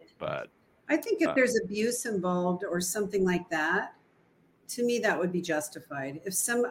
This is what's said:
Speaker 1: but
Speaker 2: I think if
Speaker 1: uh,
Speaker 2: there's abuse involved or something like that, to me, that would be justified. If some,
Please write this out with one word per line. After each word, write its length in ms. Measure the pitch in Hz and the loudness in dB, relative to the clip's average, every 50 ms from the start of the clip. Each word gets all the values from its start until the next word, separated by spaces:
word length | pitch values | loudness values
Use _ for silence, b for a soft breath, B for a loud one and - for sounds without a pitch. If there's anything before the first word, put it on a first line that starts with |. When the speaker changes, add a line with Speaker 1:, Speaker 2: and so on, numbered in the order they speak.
| - - _ - | -20 -20 _ -8
Speaker 1:
but 300 | 80 78 76 - - - _ _ _ _ _ _ _ - | -6 -4 -4 -4 -6 -8 _ _ _ _ _ _ _ 0
Speaker 2:
I 60 | 294 320 | 0 0
think 240 | 294 466 440 415 | 0 0 0 2
if 80 | 330 - | 2 2
Speaker 1:
uh, 40 | - | 4
Speaker 2:
there's 260 | 269 254 240 - 220 | 4 4 4 2 0
abuse 440 | - 185 202 208 220 240 240 - - | -2 -2 -2 0 0 0 0 -2 -4
involved 580 | 240 214 185 175 180 180 180 180 180 180 175 208 | -2 -2 0 0 0 0 2 2 2 0 0 -2
or 160 | 185 170 180 | -2 -2 -2
something 460 | 180 - - 214 208 190 208 196 190 | -2 -2 -2 -2 -2 0 0 2 2
like 240 | 180 180 170 175 - | 2 2 0 -2 -2
that, 440 | 165 156 151 160 180 202 - - - - _ _ _ _ _ _ _ _ _ _ _ _ _ - | -2 0 2 2 2 0 0 -4 -8 -18 _ _ _ _ _ _ _ _ _ _ _ _ _ -10
to 160 | - 247 240 | -4 0 0
me, 140 | 240 240 233 | 2 2 2
that 200 | 202 208 170 147 | 2 2 2 2
would 140 | 175 175 180 | 2 0 0
be 80 | 175 | 0
justified. 800 | 175 - 160 151 151 - - 160 - - 147 139 135 139 139 160 - | 0 0 0 0 -2 -4 -8 -12 -12 -10 -6 -6 -6 -6 -6 -8 -6
If 80 | 196 185 | -4 -2
some, 320 | - - - 240 240 240 - | -2 0 0 2 2 0 0